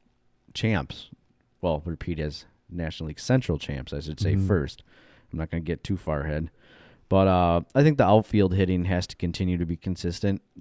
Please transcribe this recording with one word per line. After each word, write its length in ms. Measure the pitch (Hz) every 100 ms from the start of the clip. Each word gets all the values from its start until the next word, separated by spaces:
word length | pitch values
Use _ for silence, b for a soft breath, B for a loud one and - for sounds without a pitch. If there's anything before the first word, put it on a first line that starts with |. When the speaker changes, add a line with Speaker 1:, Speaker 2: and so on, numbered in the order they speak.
| _ _ _ _ _
Speaker 1:
champs. 560 | - 113 101 67 - - - _ _ _ _
Well, 200 | 87 76 85
repeat 340 | 80 - 78
as 260 | 76 - - _ _
National 380 | 85 80 - 78
League 120 | 76
Central 380 | - 131 - 76
champs, 360 | - 67 -
I 60 | 73
should 200 | 80 78
say 140 | 98
Speaker 2:
Mm-hmm. 140 | 98 95
Speaker 1:
first. 360 | 90 69 - b b b b b
I'm 80 | 80
not 100 | 80
gonna 100 | 82
get 220 | 80 80
too 140 | - 95
far 240 | - 76
ahead. 280 | 73 76 82 b b b b b -
But, 200 | 98 95
uh, 340 | 90 87 87 - 131
I 80 |
think 140 | 151 139
the 80 | 98
outfield 480 | 110 - 104 95 92
hitting 300 | 92 90 90
has 200 | 90 -
to 80 | -
continue 400 | 87 - 92 87
to 80 | 82
be 100 | 85
consistent. 640 | 95 90 87 87 101 98 - -